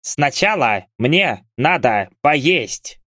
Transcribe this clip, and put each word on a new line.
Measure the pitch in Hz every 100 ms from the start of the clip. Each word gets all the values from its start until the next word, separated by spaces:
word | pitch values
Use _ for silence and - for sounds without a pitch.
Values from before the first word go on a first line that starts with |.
"Сначала | - - 143 - 196 208 120 101 - _
мне | 120 170 185 101 _ -
надо | 147 180 127 104 95 _
поесть!" | 143 151 139 180 107 - - - _